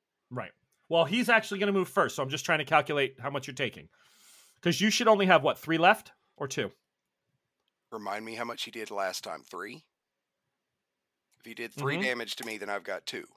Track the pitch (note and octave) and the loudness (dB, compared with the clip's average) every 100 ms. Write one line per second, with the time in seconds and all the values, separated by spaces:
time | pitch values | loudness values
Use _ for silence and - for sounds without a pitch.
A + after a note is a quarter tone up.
0 | _ _ _ B2 G2 - _ _ _ E3 | _ _ _ -12 -12 -16 _ _ _ 2
1 | D#3 A3 B3 A3+ A3 G3 G3+ G3 F#3 - | 4 2 4 2 2 -2 0 0 0 0
2 | D3 - C3 D#3 - D#3 C#3+ D#3 D3 D3 | 0 0 -4 -4 0 0 4 2 2 0
3 | C3+ C3 C3 C#3 C3+ C#3+ C3 - D2+ _ | -2 -2 -6 -6 -8 -4 -6 -6 -16 _
4 | _ _ - - _ _ F3 - G#3+ G#3 | _ _ -20 -20 _ _ -2 2 2 4
5 | A#3+ G#3+ F#3+ E3+ C#3+ B2 - E3 F3 G#3+ | 6 6 8 6 6 0 0 4 6 6
6 | - _ _ - C#3 - G2+ - _ _ | 0 _ _ -12 -8 -4 -6 -8 _ _
7 | _ _ _ _ _ _ _ _ _ A2+ | _ _ _ _ _ _ _ _ _ -12
8 | G#2 G2+ A2 A2+ A#2+ A2+ - A2 G#2+ G2+ | -8 -8 -8 -8 -8 -8 -10 -10 -8 -4
9 | F#2+ F#2 G#2 D#2 C2+ F2+ G2+ C#3 - _ | -4 -4 -10 -12 -12 -14 -12 -14 -20 _
10 | _ _ _ _ _ _ _ _ _ _ | _ _ _ _ _ _ _ _ _ _
11 | _ _ _ _ A#2 A2+ A#2 - C#3 C#3+ | _ _ _ _ -18 -12 -10 -6 -4 -2
12 | C3 B2 A2 - A#2 G#2+ G2+ G2+ F2+ F#2 | -2 -2 -6 -8 -8 -8 -6 -8 -6 -10
13 | - G#2+ - | -8 -12 -14